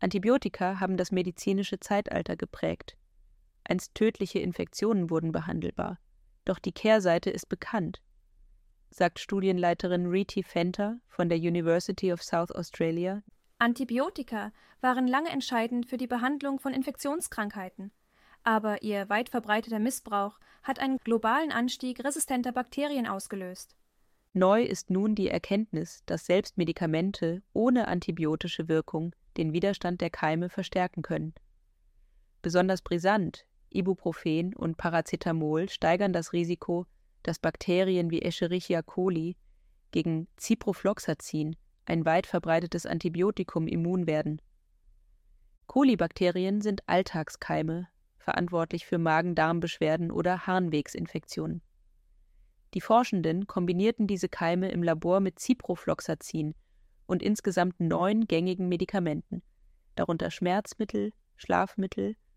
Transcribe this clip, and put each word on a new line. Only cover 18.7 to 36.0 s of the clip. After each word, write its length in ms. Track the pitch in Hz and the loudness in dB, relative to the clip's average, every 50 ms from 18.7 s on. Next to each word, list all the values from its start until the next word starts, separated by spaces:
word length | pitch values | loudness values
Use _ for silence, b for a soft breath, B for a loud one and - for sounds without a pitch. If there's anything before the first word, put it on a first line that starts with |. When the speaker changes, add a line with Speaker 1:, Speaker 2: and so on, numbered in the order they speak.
| 208 - | -2 -2
Speaker 2:
ihr 280 | - 214 208 202 196 202 | -2 -2 -2 -2 -2 0
weit 180 | 202 214 247 - | 0 0 0 0
verbreiteter 500 | - 240 220 - 208 220 220 226 226 214 | -4 -4 0 2 0 0 0 -2 -2 0
Missbrauch 640 | 214 254 269 - - 226 208 202 196 208 - - b b b b | 0 0 -2 -4 -6 -2 -2 0 0 -2 -4 -10 b b b b
hat 160 | b - 262 - | b -4 -2 -2
einen 180 | 269 269 262 | 0 -2 -2
globalen 560 | 254 - 226 233 220 220 220 240 294 320 302 | -2 0 2 0 2 4 2 2 2 2 0
Anstieg 500 | - 233 240 254 - - - 254 247 - | 0 0 0 0 -2 -4 -6 -6 -6 -4
resistenter 500 | 240 285 277 320 - - 269 247 240 247 | -4 -4 -2 -2 -2 -2 0 -2 -2 -2
Bakterien 540 | 247 254 247 - - 277 285 294 294 262 233 | -2 -4 -4 -4 -4 -4 -2 -2 0 -2 -2
ausgelöst. 720 | 226 202 196 - - 208 196 185 180 185 - - - _ _ _ _ _ _ _ _ _ _ _ _ | -2 -4 -6 -8 -8 -8 -8 -8 -8 -10 -12 -16 -20 _ _ _ _ _ _ _ _ _ _ _ _
Speaker 1:
Neu 300 | - 185 185 185 202 226 | 2 4 6 6 6 6
ist 280 | 247 - - - - - | 4 2 -2 -4 -2 -2
nun 240 | 185 185 202 220 214 | 0 2 2 2 2
die 140 | 196 185 - | 0 0 0
Erkenntnis, 760 | - 165 - - 196 202 220 - - 156 165 - - - - | 0 -2 -2 0 0 0 0 -2 -4 -4 -4 -6 -10 -14 -8
dass 180 | - 170 165 - | -6 -6 -4 2
selbst 320 | - 175 196 208 - - | 4 4 4 2 0 -2
Medikamente 840 | - 170 160 160 - 170 160 156 160 175 196 196 - 175 165 170 185 - _ | -2 0 0 0 -2 0 0 2 2 2 0 0 0 -2 -2 -2 -4 -8 _
ohne 340 | - - 220 254 254 247 214 | 0 2 4 4 4 4 2
antibiotische 840 | - 175 175 - - 165 170 160 151 160 156 - 170 - - 160 165 | 2 0 -2 -2 -4 -2 0 0 0 0 0 -2 -4 -4 -4 -2 2
Wirkung 460 | 160 160 - - - 160 160 170 - _ _ _ - | 2 0 0 0 -4 -4 -4 -4 -8 _ _ _ -4
den 160 | - 165 160 | -2 -2 0
Widerstand 480 | 156 175 180 196 202 - - 175 180 175 | 0 2 2 0 0 0 -2 -4 -2 -2
der 100 | 180 165 | -2 -4
Keime 380 | - - - 156 160 165 175 180 | -2 -2 0 0 0 0 -2 -2
verstärken 540 | - - 185 - - 190 180 175 - 170 | -4 -6 -6 -2 0 0 0 0 -2 -6
können. 320 | 151 - 165 156 156 160 - - - _ _ _ _ _ _ _ _ _ _ _ _ _ _ _ _ _ _ _ | -6 -4 -2 -4 -4 -6 -8 -12 -20 _ _ _ _ _ _ _ _ _ _ _ _ _ _ _ _ _ _ _
Besonders 400 | - 175 165 180 180 185 190 180 | -4 2 4 4 4 4 2 0
brisant, 640 | - - 180 170 170 190 208 214 180 - - - - _ _ _ _ _ | 0 -2 -2 2 2 4 4 4 2 0 -4 -8 -18 _ _ _ _ _
Ibuprofen 840 | - 196 185 190 185 - - 170 160 - - 170 156 160 170 185 202 | -2 -2 0 0 0 0 0 -4 -4 -2 -2 0 0 2 0 -2 -4
und 220 | - - 165 165 | -4 -4 -4 -4
Paracetamol 920 | - - 170 165 165 156 - - 170 - 175 165 160 156 151 151 160 180 196 | -2 -2 0 0 0 -2 -2 -4 -4 -2 0 0 0 0 0 0 0 -2 -2
steigern 440 | - - - 165 170 185 | -4 0 2 2 2 4